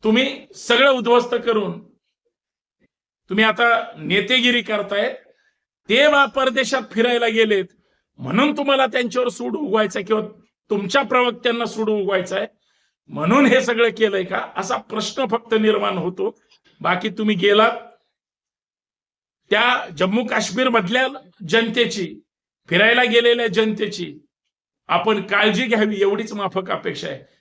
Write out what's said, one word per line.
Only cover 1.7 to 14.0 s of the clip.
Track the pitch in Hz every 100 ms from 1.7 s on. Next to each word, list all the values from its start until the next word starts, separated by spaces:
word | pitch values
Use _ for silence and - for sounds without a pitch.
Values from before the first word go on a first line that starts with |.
| 170 - _ _ _ _ _ _ _ _ _ _ _ _ _ -
तुम्ही | 190 220
आता | 214 233 226 - 147
नेतेगिरी | 151 190 202 254 247 240
करतायत, | 226 208 190 202 233 - _ _ _ _ _ _ -
ते | 226 302
बा | 285 277
परदेशात | 269 262 254 262 262 -
फिरायला | 214 240 240 233
गेलेत | 220 220 202 185 _ _ _ _ -
म्हणून | 127 185 294 285
तुम्हाला | 277 269 262
त्यांच्यावर | 254 240 247 247
सूड | - 247 233
उगवायचा | 285 214 214 214 196
किंवा | 214 - - _ _ _
तुमच्या | 208 196 277
प्रवक्त्यांना | 240 262 247 - 240 233 220
सूड | 214 214
उगवायचा | 208 196 190 180 185
आहे | - _ _ _ _ _ -
म्हणून | 139 160 254 269
हे | 262
सगळं | 233 226 233
केलंय | 220